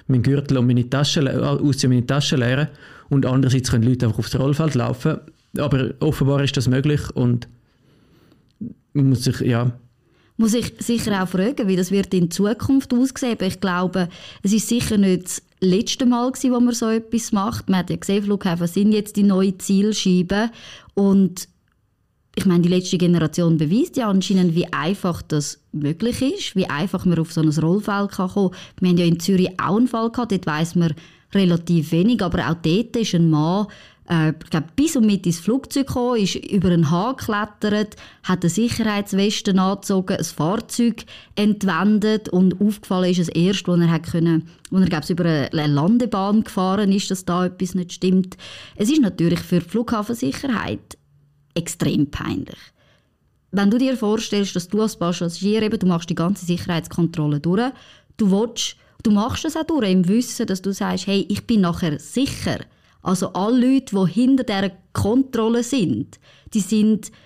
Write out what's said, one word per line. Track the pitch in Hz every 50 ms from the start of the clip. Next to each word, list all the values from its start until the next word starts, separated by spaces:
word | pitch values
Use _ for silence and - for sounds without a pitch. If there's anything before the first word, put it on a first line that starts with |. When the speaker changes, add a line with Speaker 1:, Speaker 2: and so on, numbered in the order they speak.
| _ -
Speaker 1:
meinen | 135 123 110
Gürtel | 135 139 143 143 139 139 131
und | 120 123
meine | 123 123 120 123
Tasche | - 135 147 143 - 175
le-, | 143 131 127
äh, | 127
ausziehen, | 123 139 143 143 - 147 131 - - 131
meine | 123 123 120 -
Tasche | 135 143 143 - 165 135
leeren. | 120 120 127 131 151 151 - - - - - - - -
Und | 143 139 131
andererseits | 127 127 131 131 131 123 131 123 -
können | - 120 113
Leute | 123 127 123 123
einfach | 113 107 -
aufs | 110 - - 120
Rollfeld | 131 139 147 143 160 156 131
laufen. | 123 117 120 127 - - 156 151 - - - - _ _ _ - -
Aber | - 147 143 170 160 - - -
offenbar | - 156 143 - 143 135 139 139 143
ist | 135 -
das | 147 117 120
möglich | 127 135 139 151 147 143 - - -
und | - 123 120 120 120 - - - _ _ _ _ _ _ _ _ _ _ _ _ _ _ _ _ _ _ _ _ - - - - _ _ _ -
man | 147 135 135
muss | 131 - 123
sich, | 131 120 -
ja. | 131 - 120 117 120 123 120 - _ _ _ _ _ _ _ _ _ _ _ -
Speaker 2:
Muss | 226 220 208
ich | 247 196 - - -
sicher | - - 240 226 - 226 208 190 190
auch | 180
fragen, | - 185 190 226 294 - 247 190
wie | 190
das | 175 185 185
wird | 196 202 190 - -
in | 185 175 165
Zukunft | - - 202 208 240 240 - - 269 269 262 - 254
aussehen. | 240 254 262 - - 277 247 220
Aber | - 190 190
ich | 185 -
glaube, | - 196 175 180 185 180 175 190 180 170 - - - - - - -
es | 196 208
ist | 220 - -
sicher | 233 240 240 - 226 214
nicht | 196 190 185 180 180
das | - - - - _ _ -
letzte | - 185 180 196 233 - - - 269
Mal | 240 247 233 240 262
gewesen, | 254 - - 254 247
wo | 240
man | 247 240 240
so | - 233 220
etwas | 220 226 226 - - 226 226 -
macht. | - 202 190 226 233 - - -
Man | 190 185
hat | 170 175
ja | 165 170
gesehen, | - - 196 208 202
Flughäfen | 202 208 196 - 190 170 170 175 170
sind | 170 196 208 214 214
jetzt | 208 202 - -
die | 208 202
neue | 202 190 185 190 196 190 190
Zielscheibe. | - - 202 190 208 214 214 202 - 190 180 180 180 175 190 202 220 226 - - - - - - - - -
Und | - 202 196 196 196 190 175 180 - - - _ _ _ _ _ _ _ _ _ _ _ _ _ _ _ _ -
ich | - -
meine, | 196 175 175
die | 165 170
letzte | 185 180 185 - - 170
Generation | 180 175 175 165 165 151 - - 175 165 165 160
beweist | 160 147 180 233 339 359 - 277
ja | 240 214
anscheinend, | 190 190 180 - 202 190 180 175 160
wie | 170 - -
einfach | - 139 143 165 202 - - 180 165 - -
das | - 151 151 143 - - - _ _
möglich | - 156 143 143 165 170 220 233 226 -
ist, | 262 269 370 415 - - -
wie | 190 180 -
einfach | 131 143 160 202 - 220 -
man | 185 170 160
auf | 160 160 -
so | 165
ein | 156 156
Rollfeld | 147 151 151 160 180 208 208 - 202 202 202 196
kann | - - 185 185
kommen. | - 202 196 175 180 - - - - -
Wir | 185 180
haben | 175 175
ja | 175
in | 170 170 170
Zürich | - - 196 180 180 - - -
auch | - 135 185 220
einen | 247 240
Fall | - 226 226 226
gehabt, | 226 - 240 -
dort | 196 180 -
weiss | 160 151 151 170 170 -
man | 180 170 160 151 - - - - _ _ _ -
relativ | 202 196 175 170 165 170 - 175 165 151 165
wenig, | 170 165 180 233 254 202
aber | 202 175 170 - 127 127
auch | 165 165
dort | - 160 160 208 240 - -
ist | 233 220 - -
ein | 170 170 165
Mann, | 156 147 151 165 180 202 214 208 - - - - _ _ _ -
äh, | 143 160 156 156
ich | 160 160 - -
glaub, | - 160 147 - -
bis | - 285 330 -
und | 262 220 214
mit | 202 190 -
ins | 175 165 -
Flugzeug | - - 226 269 262 - - 277 269 277
gekommen, | - 262 247 247 247 233
ist | 202 175 -
über | - - - - 202 170 190
einen | 175 170 165 139
Hang | 175 175 196 240 262 262
geklettert, | - - 214 208 214 214 - - - 214 202 208 214 208 - - - - - _ -
hat | - 185 180 180
eine | 170
Sicherheitsweste | 165 208 226 240 - - 226 220 208 202 202 - - 190 196 214 196 - - 208 190 190
angezogen, | 185 190 202 196 - - 196 190 185 185 190 -
ein | -
Fahrzeug | - - - 147 160 196 226 - - - - 240 233 226 - - - - - - - -
entwendet | - 208 214 208 208 - 190 170 160 185 208 214 208 196 214 220 214 214 -
und | - 180 190 185 170 185
aufgefallen | 214 214 208 - - - 196 185 185 180
ist | 180 175
es | 170 165
erst, | - - 170 185 208 196 - -
als | 175 175
er | 170 165
hat | 165 160 165
können, | - - 170 165 170 165 160 160 - - _ - -
als | - 190 185
er, | 170
glaub | 175 151 -
ich, | -
über | 185 165 175
eine | 170 160 151 135 - - 160 151 147 143
Landebahn | 143 147 180 233 247 254 214 - 196 190 202 214 220 208
gefahren | - - 190 185 185 190 208 214 196
ist, | 190 202 196 -
dass | 190 185 -
da | - 175 180 185 180
etwas | 180 - 190 180 -
nicht | 190 175 175 -
stimmt. | - - 185 185 185 180 185 - - - - - - - - -
Es | - 208 214
ist | 302 311
natürlich | 254 185 - - 165 170 170 165
für | - - 180 175
die | 175 -
Flughafensicherheit | - 226 240 240 247 214 208 214 233 - - 269 262 - - 269 233 - - - - - - - - _ _ _ _ _ _ _ _ _ _ _ -
extrem | 170 165 - - - 165 147 - 151 147 139
peinlich. | - - - - - - - - - - - - _ _ _ _ _ _ _ _ _ _ _ _ _ _ _ _
Wenn | - 196 202 202
du | 208 247
dir | 269 262 262 233
vorstellst, | 220 208 214 220 220 - 214 202 202 190 -
dass | 180 170 -
du | - 208
als | 220 214 - -
Passagier | 170 175 180 170 180 170 170 170 190 202 208 220 220
eben, | 214 220 220
du | 185 185
machst | 180 160 - -
die | 170
ganze | 156 165 175 202 - -
Sicherheitskontrolle | 170 175 170 - - 175 160 165 - - - 170 165 170 - 151 147 147 143
durch, | 143 165 180 214 240 262 269 - - - - - _ _ _ -
du | 226 190
willst, | 190 196 226 233 233 - - - - _ _ _ _ - -
du | 226
machst | 208 202 214 254 - - -
es | 330 - 320
auch | 320
durch, | 320 330 294 226 190
im | 185 185 180 170
Wissen, | 202 233 247 - - - 233
dass | 214 190 185
du | - 196
sagst, | 202 - 208 185 185 185 - -
hey, | 196 196 175 -
ich | 208 202 - -
bin | 240 214
nachher | 185 175 170 - 185 165 147 147
sicher. | - - - 233 277 269 - - - 185 127 - - - _ _ _ _ _ _
Also | - - 185 175 185 - -
alle | 175 190 214 247 254 240 254 269
Leute, | 269 269 - 196
die | 196 190 170
hinter | - 226 254 254 277 254 247
dieser | 247 208 196 196 190 196 - _ _ -
Kontrolle | - 196 196 226 269 269 262 - 233 220 226 233 240 240
sind, | 233 - 269 190 151 123 104 147 - - - _ _ - _ - - -
die | 226
sind | 190 - 220 214 214 214 220 202 - - - - _